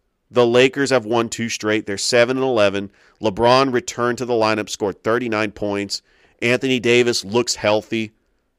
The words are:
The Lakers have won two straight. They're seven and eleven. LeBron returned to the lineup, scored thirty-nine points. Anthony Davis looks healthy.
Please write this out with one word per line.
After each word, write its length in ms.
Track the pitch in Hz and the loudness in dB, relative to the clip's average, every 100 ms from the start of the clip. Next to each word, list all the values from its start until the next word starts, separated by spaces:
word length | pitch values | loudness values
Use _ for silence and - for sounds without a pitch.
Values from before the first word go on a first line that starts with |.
| _ _ _ | _ _ _
The 160 | 123 117 | 2 4
Lakers 440 | 120 127 143 131 | 6 4 2 0
have 140 | 127 | 0
won 220 | 107 117 117 | 0 -2 -2
two 220 | - 117 | -4 -8
straight. 360 | - 107 107 | -4 -2 -2
They're 120 | 101 98 | -4 -6
seven 400 | - 120 120 131 | 0 2 2 0
and 80 | |
eleven. 460 | 131 117 101 98 101 _ _ - | 0 2 2 0 -6 _ _ -6
LeBron 520 | 107 98 120 131 135 | -4 0 4 4 4
returned 440 | 123 - - 120 117 | 0 -4 -4 -4 -2
to 60 | |
the 80 | 120 | -2
lineup, 360 | 117 110 107 104 | 0 0 0 -4
scored 340 | - 101 - | -4 -6 -4
thirty-nine 480 | 110 120 123 107 107 | -2 -2 -2 -4 -4
points. 500 | - 104 101 101 - _ _ _ - | -6 -6 -4 -6 -10 _ _ _ -4
Anthony 380 | 120 127 131 127 | -2 0 0 0
Davis 460 | 117 120 120 117 | 2 4 4 0
looks 300 | 95 117 117 | -2 -2 -2
healthy. 560 | - 104 107 - 113 107 _ _ _ _ | -2 0 0 -2 -6 -6 _ _ _ _